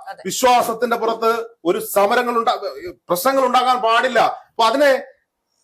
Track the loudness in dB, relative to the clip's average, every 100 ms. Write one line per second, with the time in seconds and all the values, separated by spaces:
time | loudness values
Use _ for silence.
0 | -12 -12 -10 0 4 4 2 -4 -4 -2
1 | -2 -2 0 -2 -6 _ -2 -2 0 0
2 | 2 2 0 -2 -2 -2 -6 -12 -16 -16
3 | _ -2 0 0 2 2 2 0 2 0
4 | 2 2 0 -2 -14 -2 0 4 2 2
5 | -2 _ _ _ _ _